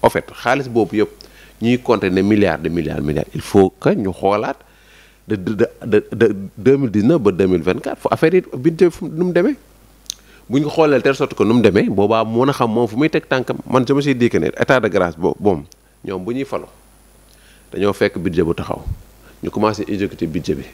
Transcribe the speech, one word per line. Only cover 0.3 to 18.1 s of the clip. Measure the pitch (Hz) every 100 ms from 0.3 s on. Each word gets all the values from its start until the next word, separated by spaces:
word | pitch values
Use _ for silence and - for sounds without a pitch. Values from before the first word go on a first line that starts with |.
| -
xaalis | 120 135 131
boobu | 117 98 104
yëpp | 104 - - - - -
ñuy | 113 123
compter | 123 110 92
ne | 92
milliards | 98 107 98 76
de | 80
milliards, | 85 76 76
milliards. | 73 73 - -
Il |
faut | - 104 95
que | _ 131
ñu | 196 98
xoolaat | 90 98 104 120 139 - _ _ - - _ -
de, | 104
de, | 92
de, | 104 - - -
de, | 107 -
de | 110 113 98 98 -
deux | 113 139
mille | 135
dix-neuf | 101 107 165
ba | 104
deux | 87 98
mille | 90
vingt-quatre, | 80 90 - -
fu | -
affaire | - 160 185
yi | - 139
budget | 139 165 180
fu | - 160
nu | 156 180
mu |
demee. | 175 202 277 _ _ _ _ _ - _ - _
Bu | 131
ñu | 151
xoolee | 147 156 135
telle | 131 135
sorte | 139
que | - 101
nu |
mu | 120
demee, | 107 95 240
boobaa | 98 104 113 110
mën | 117 131
a |
xam | 135 120
moom | 110 120
fu | 110
muy | 156
teg | 160 -
tànkam. | 131 117 127 -
Man, | 127 123
je |
me | 139
suis | 143
dit | 127 117
que | 98
ne | 78
état | - - 131
de | 110
grâce | 92 87 80
bo-, | 87 -
boom, | 101 85 71 _ _ _
ñoom | - 95
bu | 92 123
ñuy |
falo, | 139 92 - _ _ _ _ _ _ _ _ - _
dañoo | - 101
fekk | 98 104